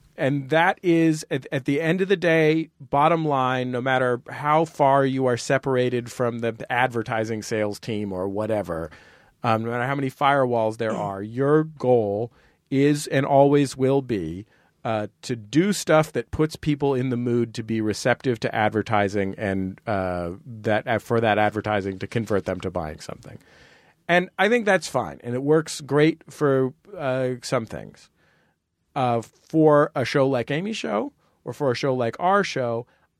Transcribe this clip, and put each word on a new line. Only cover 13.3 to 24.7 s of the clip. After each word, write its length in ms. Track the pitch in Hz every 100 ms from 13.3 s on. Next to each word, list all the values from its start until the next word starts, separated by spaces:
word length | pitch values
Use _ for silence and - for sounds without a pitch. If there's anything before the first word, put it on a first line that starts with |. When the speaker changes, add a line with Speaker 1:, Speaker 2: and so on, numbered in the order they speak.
| 139 143 143 139 135
Speaker 1:
will 260 | 131 139
be, 440 | 131 110 80 87 107 _ _ _
uh, 220 | 123 110 104 _
to 140 | - 120
do 360 | 104 135 196
stuff 380 | 196 - 156 156
that 220 | 131 -
puts 240 | - 156 -
people 360 | 160 147 143
in 180 | 131 131
the 60 | 120
mood 380 | 120 120 117
to 80 | 113
be 180 | 110 113
receptive 600 | 107 101 127 120 131 117
to 120 | 131
advertising 800 | 110 107 107 98 107 101 101 95 98
and, 420 | 107 98 95 101 -
uh, 440 | 101 92 90 87 92
that, 440 | - 113 107 107 131
uh, 100 | 113
for 220 | - 117
that 180 | 113 104
advertising 600 | 107 104 107 107 98 95
to 60 | 98
convert 400 | 117 107 101 95
them 140 | 90
to 100 | 92
buying 280 | 90 78 80
something. 400 | - - - - _ - - _ _ _ -
And 200 | 175 180 -
I 100 | 196
think 180 | 240
that's 220 | 208